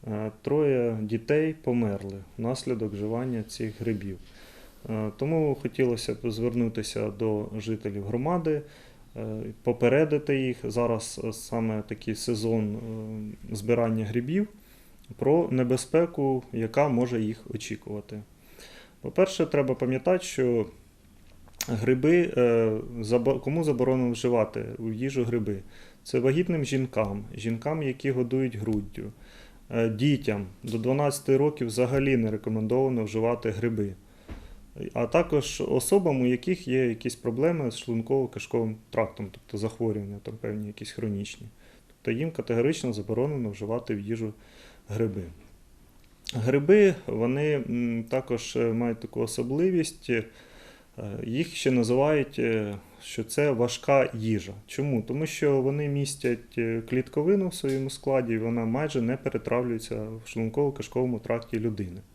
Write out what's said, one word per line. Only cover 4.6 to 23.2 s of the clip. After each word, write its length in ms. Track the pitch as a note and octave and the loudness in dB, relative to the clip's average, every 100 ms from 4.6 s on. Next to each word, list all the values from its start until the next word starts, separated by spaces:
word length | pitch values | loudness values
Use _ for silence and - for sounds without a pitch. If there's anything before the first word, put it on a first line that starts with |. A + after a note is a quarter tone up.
| - - - | -20 -18 -6
Е, 200 | A2 G#2+ - | -4 -4 -4
тому 420 | C#3 D#3+ D3+ C3+ | 0 2 2 0
хотілося 520 | C3 - C3 A#2 - | -4 0 2 2 -4
б 160 | B2 A#2+ | -4 -4
звернутися 800 | A2 A#2+ A#2+ A#2 A2+ G#2+ - G#2+ | -2 0 2 0 0 -6 -4 -4
до 360 | G#2 A2+ G#2+ G#2+ G#2+ | -2 0 0 -4 -8
жителів 480 | G#2+ A2 G#2+ G2+ G2 | -4 -4 -4 -6 -4
громади, 560 | A#2+ C#3+ F3+ D#3+ D3+ D3 - - - - - | -2 0 0 0 -2 -4 -18 -20 -20 -18 -10
е, 260 | A2 A2 A2 A2 | -8 -6 -8 -4
попередити 760 | - A#2+ A#2+ C3+ D#3 D3 - C3+ | -2 4 4 6 4 2 0 0
їх, 160 | C3 A#2+ | 0 -2
зараз, 560 | A#2+ A2 A#2+ A2+ - - | -4 0 0 0 -4 -6
е, 80 | A2+ | -6
саме 500 | G#2+ - A#2 A2+ G#2+ | -6 -6 -2 0 -2
такий 320 | G#2 G#2+ - | -4 -8 -6
сезон, 600 | G#2+ - A2+ A2+ A2+ G#2+ G#2+ | -4 -2 -2 0 0 0 -4
е, 800 | A2+ A2 A2 A2 G#2+ G#2 G2+ A2 | -8 -8 -8 -8 -10 -12 -8 -8
збирання 480 | G#2 A#2+ A#2 A2 | 0 2 2 0
грибів, 440 | G#2+ A2+ A#2+ F3+ G#3 - - - - - - - | 0 -2 0 0 -2 -6 -20 -20 -20 -20 -20 -2
про 320 | C3+ D#3+ E3 | 4 4 4
небезпеку, 920 | C3 B2 B2+ - D#3+ E3+ E3+ C#3 C3 B2 | 2 2 2 2 2 2 0 0 0 -2
яка 360 | A#2+ A2+ B2+ D3 | -4 -2 2 4
може 320 | A#2+ A#2+ A#2+ | 4 2 0
їх 240 | G#2+ A2+ - | -2 -4 -8
очікувати. 680 | A2 - G#2+ - G#2 - G#2+ G#2+ - - - - - - - | -10 -8 -10 -8 -12 -10 -14 -14 -20 -20 -20 -20 -20 -20 -12
По-перше, 460 | C3 - F#3 - D#3 | -6 4 2 4 2
треба 280 | C#3+ C3 | 2 2
пам'ятати, 500 | B2+ B2+ C3 E3+ F#3 | 2 0 0 2 2
що 420 | F3+ - B2+ A#2+ G#2 - - _ - - - - - - - | 0 0 2 2 0 -6 -20 _ -20 -20 -20 -20 -20 -10 -4
гриби, 640 | A#2 A#2 B2+ D3 F3 E3+ - | -2 2 4 6 4 4 4
е, 360 | B2 A#2 A2+ A2 - A#2+ | 4 6 4 0 -4 -6
забо-, 400 | G#2+ A#2+ | 2 2